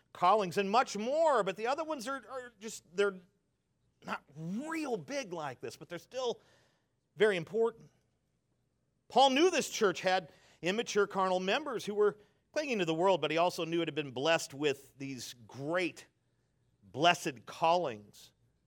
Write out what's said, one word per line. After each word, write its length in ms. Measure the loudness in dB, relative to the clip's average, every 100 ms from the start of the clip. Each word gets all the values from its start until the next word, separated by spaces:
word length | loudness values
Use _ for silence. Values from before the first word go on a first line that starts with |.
| _
callings 440 | 0 4 4 2 -2
and 140 | 2
much 260 | 2 2 -2
more, 460 | -2 2 4 4
but 140 | 2 -2
the 100 | -4
other 180 | -4
ones 240 | -4 -6 -6
are, 80 | -8
are 360 | -10 -14 -14 _
just, 220 | -14 -14 -12
they're 200 | 0 0 0 -14 _ _ _ _ _ _ _ -10
not 160 | -10 -10 -14
real 600 | -8 -8 -8 -8 -4 -6
big 360 | -6 -8 -6
like 280 | -8 -8 -8
this, 160 | -12 -12
but 120 | -14
they're 100 | -14
still 420 | -12 -4 -4 -4 _ _ _ _ _ _ _ 2
very 200 | 2 2
important. 480 | -2 0 0 -2 -18 _ _ _ _ _ _ _ _ _ _ _ _
Paul 220 | 6 6
knew 200 | 6 4
this 180 | 2 -2
church 320 | 0 0 2
had 280 | 0 0 -2 -16 _ _
immature 440 | -4 -2 -2 0 0
carnal 340 | 2 0 0
members 440 | 0 -2 -2 -6
who 100 | -4
were 220 | 2 2 2 _ _ _
clinging 260 | -6 -2 -2
to 60 |
the 100 | 0
world, 260 | 2 4 4
but 100 | 2
he 60 | 2
also 280 | 2 0
knew 180 | -2 -2
it 60 | -2
had 60 |
been 160 | -4 -6
blessed 440 | -2 2 2 0
with 360 | -2 -2 -2 -6 _
these 360 | -10 -10 -12 -16 -18
great, 600 | -12 -6 -2 -4 -6 -20 _ _ _ _ _ _ _ -16
blessed 520 | 2 4 4 -2 -8 -14
callings. 840 | -2 2 2 0 -6 -14 -20 -20 _ _ _